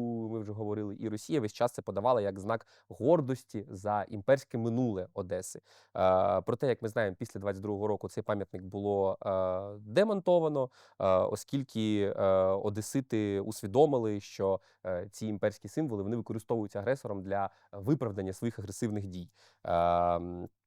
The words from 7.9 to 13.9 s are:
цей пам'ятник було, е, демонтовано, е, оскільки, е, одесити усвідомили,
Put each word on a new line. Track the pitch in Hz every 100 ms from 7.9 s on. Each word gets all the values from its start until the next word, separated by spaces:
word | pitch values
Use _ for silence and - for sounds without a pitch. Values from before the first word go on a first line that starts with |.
| 101 98
цей | -
пам'ятник | 104 104 95 92
було, | 92 101 101 101 95 95 -
е, | 95 92 92 101 104
демонтовано, | 107 123 214 202 180 175 160 147 127 - - -
е, | 95
оскільки, | 92 98 - - 139 131 113 110 107 101 -
е, | 98 95
одесити | 95 98 104 101 - 139 127 113 104 98
усвідомили, | 104 110 104 113 151